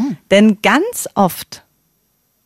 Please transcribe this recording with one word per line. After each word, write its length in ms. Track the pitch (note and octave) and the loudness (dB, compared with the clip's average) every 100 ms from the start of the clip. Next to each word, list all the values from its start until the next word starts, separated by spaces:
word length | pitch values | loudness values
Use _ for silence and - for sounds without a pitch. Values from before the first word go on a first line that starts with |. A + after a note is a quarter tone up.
| C4+ D#3+ - | -6 -6 0
Denn 300 | G3 G#3+ G3 | 4 4 2
ganz 480 | G3 B3+ A4+ - - | 0 0 -2 -6 -6
oft, 500 | - F3+ - - - _ _ _ _ _ _ _ _ | -2 -2 -2 -18 -20 _ _ _ _ _ _ _ _